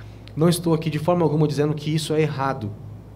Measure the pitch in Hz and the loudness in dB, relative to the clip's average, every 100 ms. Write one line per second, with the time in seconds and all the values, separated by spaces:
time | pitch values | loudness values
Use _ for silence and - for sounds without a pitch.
0 | - - - - 170 165 165 156 160 147 | -16 -18 -10 2 2 4 2 0 0 -2
1 | 156 175 156 147 151 143 151 147 151 156 | 2 4 4 4 2 2 0 0 -2 -2
2 | 156 156 151 135 135 131 104 - - - | 0 2 2 0 -2 -2 -6 -8 -14 -16
3 | - | -16